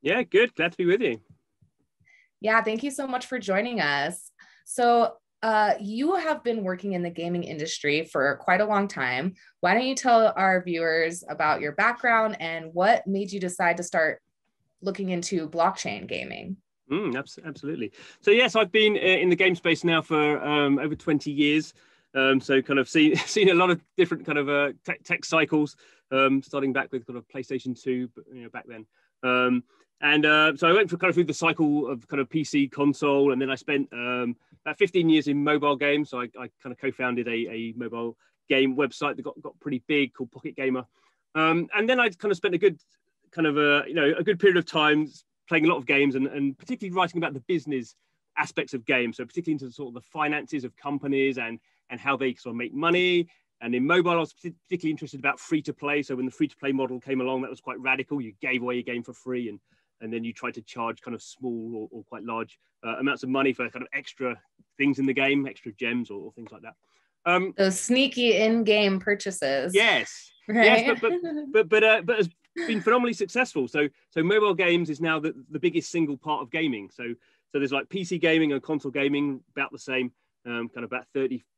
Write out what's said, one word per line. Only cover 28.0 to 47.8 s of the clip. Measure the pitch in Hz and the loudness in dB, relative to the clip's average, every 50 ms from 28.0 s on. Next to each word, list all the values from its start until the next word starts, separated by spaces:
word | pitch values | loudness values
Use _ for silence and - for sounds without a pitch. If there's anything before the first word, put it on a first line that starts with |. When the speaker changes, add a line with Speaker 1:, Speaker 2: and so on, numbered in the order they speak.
| 127 120 _ | -4 -8 _
Speaker 1:
but, | - - _ | -18 -20 _
you | 127 127 120 | -20 -20 -20
know, | 113 | -14
back | - 120 - | -14 -16 -14
then. | - 120 110 110 _ _ _ _ _ _ _ | -14 -18 -18 -18 _ _ _ _ _ _ _
Um, | - 127 127 127 127 123 123 123 120 _ _ _ _ _ _ _ | -2 0 2 4 4 4 2 2 0 _ _ _ _ _ _ _
and, | - 147 151 151 151 | 0 2 2 4 4
uh, | 151 151 151 156 156 147 | 6 6 6 6 4 2
so | 139 175 | 2 4
I | 165 | 4
went | 175 208 208 170 | 6 4 4 2
for | 175 | 0
kind | 170 - 180 | 0 0 0
of | 170 | 2
through | 175 175 | 2 0
the | 147 143 | 0 -2
cycle | - 170 165 156 - 160 147 147 147 147 120 | 0 0 0 2 2 2 2 2 0 0 -4
of | 139 117 117 _ | -6 -8 -8 _
kind | - 143 | -4 -4
of | 135 - | -4 -2
P | - 160 | -2 -4
C, | 151 - - 143 139 | -4 0 0 0 0
console, | 131 - - 139 147 139 - 156 143 139 139 139 143 | 0 0 0 0 0 2 0 0 0 2 4 4 4
and | 131 127 | 2 0
then | 135 135 | -2 -4
I | 135 | -4
spent, | 127 - - 147 139 143 - | -6 -4 -2 -2 -2 -2 -4
um, | - 120 120 123 123 123 123 120 120 _ _ _ _ _ _ | -6 -8 -6 -4 -2 -2 -2 -4 -6 _ _ _ _ _ _
about | 151 151 _ | -10 0 _
fifteen | 208 185 - 185 170 165 | 0 2 2 2 4 6
years | 156 156 143 147 | 4 4 4 2
in | 143 143 143 | 0 0 2
mobile | 151 151 147 147 147 143 | 2 2 2 2 2 2
games. | 127 147 143 143 147 151 - | 2 0 0 0 0 -2 -4
So | - 123 | -6 -8
I, | 123 117 _ 123 | -8 -8 _ -14
I | 127 110 _ _ | -16 -16 _ _
kind | _ 127 | _ -14
of | 123 _ | -14 _
co-founded | - 131 123 - 127 123 123 120 117 120 | -6 -6 -4 -4 -4 -2 -2 -2 -4 -2
a, | 117 117 117 110 | -2 -4 -4 -4
a | 113 113 113 113 110 | -6 -8 -8 -8 -8
mobile | 120 120 113 113 117 117 117 113 _ _ _ _ _ _ _ | -8 -10 -8 -8 -6 -8 -8 -8 _ _ _ _ _ _ _
game | 139 135 135 135 127 | 2 4 4 2 2
website | 131 147 127 - - - 143 120 | 0 0 -2 -2 -4 -6 -6 -6
that | - | -6
got, | - 147 - - | -10 -12 -12 -12
got | - 151 - _ | -16 -16 -18 _
pretty | _ 151 131 123 _ | _ -6 -6 -6 _
big | - 156 147 139 123 _ | 0 0 0 0 0 _
called | - 131 120 | -10 -12 -12
Pocket | _ 131 _ - - | _ -14 _ -12 -8
Gamer. | - 135 131 127 127 123 _ _ _ _ _ _ _ _ _ _ | -4 -2 -2 -2 -2 -6 _ _ _ _ _ _ _ _ _ _
Um, | 156 160 160 160 170 165 - - | 0 0 2 2 0 -2 -2 -2
and | 208 214 | -2 0
then | 226 262 247 | 2 2 2
I | 240 226 | 2 0
kind | 180 _ - 208 | -2 _ -2 -2
of | 196 175 | -2 0
spent | - 202 180 | -2 -2 0
a | 170 | 4
good | 196 196 165 147 _ _ _ _ _ _ _ _ _ _ | 2 2 2 2 _ _ _ _ _ _ _ _ _ _
kind | _ 170 160 | _ -2 0
of, | 151 143 147 | 0 2 2
uh, | 147 147 143 147 - | 4 4 4 2 0
you | - | -2
know, | 143 165 147 143 160 | -2 2 2 2 2
a | 156 160 | 2 0
good | 196 202 170 | 0 0 4
period | 202 202 180 | 4 4 4
of | 180 170 | 4 0
time | - - 160 151 151 151 151 | 0 0 2 4 4 4 2
s-, | 156 143 - - _ _ _ _ _ - | 0 -2 -8 -20 _ _ _ _ _ -2
playing | 170 160 151 | 0 2 4
a | 165 | 4
lot | 175 156 | 2 0
of | 127 | 0
games | 120 143 139 143 143 127 | 0 2 4 4 2 2
and, | 135 135 | 0 -2
and | 139 - 147 139 139 135 _ | -2 -2 -2 -2 -2 -2 _
particularly | - - 254 - 208 190 175 | -10 -10 -10 -8 -8 -6 0
writing | 190 180 170 - | 0 0 0 0
about | 175 165 160 | -4 -4 -4
the | 143 131 | -6 -8
business | 120 - 185 165 135 147 143 131 | -4 -4 -4 -4 -2 -4 -6 -6